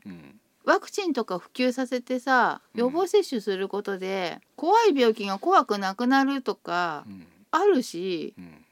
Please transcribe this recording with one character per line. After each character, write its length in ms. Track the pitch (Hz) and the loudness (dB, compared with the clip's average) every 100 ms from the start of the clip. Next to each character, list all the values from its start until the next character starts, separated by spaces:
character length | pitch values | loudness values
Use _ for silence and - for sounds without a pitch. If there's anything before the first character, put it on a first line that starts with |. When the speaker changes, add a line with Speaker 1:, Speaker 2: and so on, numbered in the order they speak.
| 208 | -16
Speaker 1:
う 20 | |
ん。 320 | 175 143 - _ _ | -18 -20 -20 _ _
Speaker 2:
ワ 160 | - 370 | 0 0
ク 100 | - | 0
チ 160 | - 370 | -6 -4
ン 60 | |
と 140 | 254 220 | -2 -4
か 120 | 180 | -6
普 120 | - | -8
及 200 | - 254 | -2 0
さ 140 | 247 254 | 0 -4
せ 140 | 254 | -4
て 200 | 247 254 | -4 -4
さ、 420 | 277 254 190 - _ | 0 2 2 0 _
Speaker 1:
う 40 | 220 | -2
ん。 20 | |
Speaker 2:
予 80 | 247 | -2
防 180 | 311 370 | 0 2
接 220 | 415 - | 2 2
種 120 | 240 | -2
す 140 | 208 | -4
る 140 | 190 190 | -4 -4
こ 140 | 196 | -6
と 160 | 208 190 | -6 -6
で、 420 | 185 196 175 - _ - | -4 -4 -4 -8 _ -6
怖 260 | 320 440 | 2 4
い 120 | 453 277 | 4 4
病 180 | 233 | 4
気 120 | 220 202 | 2 -2
が 120 | 196 | -4
怖 240 | - 370 - | 2 4 4
く 120 | 208 | 0
な 160 | 190 | -4
く 120 | 190 247 | -2 2
な 180 | 269 | 2
る 160 | 269 277 | 2 -2
と 140 | 262 | -4
か、 500 | - - 175 170 151 110 | -6 -4 -2 -2 -4 -12
Speaker 1:
う 40 | |
ん。 160 | 95 80 _ _ | -18 -20 _ _
Speaker 2:
あ 80 | 311 | 2
る 180 | 415 320 | 4 4
し、 520 | - 170 190 170 143 - | 0 -6 -6 -4 -6 -12
Speaker 1:
う 20 | |
ん。 240 | 87 76 _ | -20 -20 _